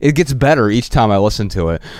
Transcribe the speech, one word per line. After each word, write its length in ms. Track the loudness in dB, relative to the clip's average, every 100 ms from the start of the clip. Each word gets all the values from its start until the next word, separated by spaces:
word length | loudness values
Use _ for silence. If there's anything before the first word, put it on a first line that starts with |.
it 140 | 0 0
gets 180 | 0
better 340 | 0 2 2 2
each 220 | 0 0
time 200 | 0 2
I 60 | 2
listen 320 | 0 -2 -6
to 220 | -4 -4
it. 100 | -4 -8 -12